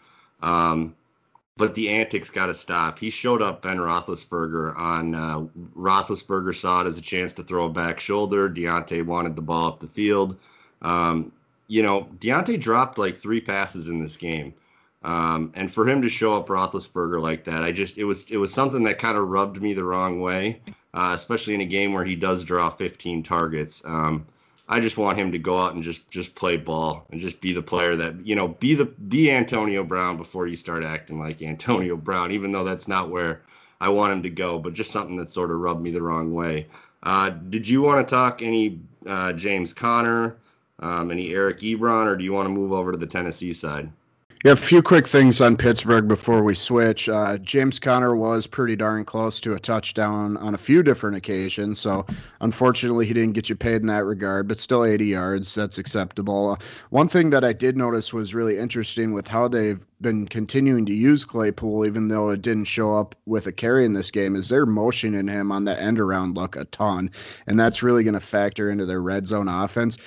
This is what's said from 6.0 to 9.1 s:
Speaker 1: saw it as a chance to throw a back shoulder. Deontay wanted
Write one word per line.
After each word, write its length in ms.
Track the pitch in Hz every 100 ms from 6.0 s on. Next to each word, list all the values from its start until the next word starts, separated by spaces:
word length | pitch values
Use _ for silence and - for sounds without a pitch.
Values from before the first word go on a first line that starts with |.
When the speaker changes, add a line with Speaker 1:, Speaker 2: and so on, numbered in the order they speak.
| - 101 - 95 92
Speaker 1:
saw 280 | 87 92 90
it 40 | 90
as 120 | 80
a 40 |
chance 300 | - 92 90
to 80 | -
throw 240 | 85 90 85
a 40 |
back 300 | 80 85 85
shoulder. 480 | - 101 101 101 98
Deontay 560 | 87 85 85 78 85
wanted 300 | 85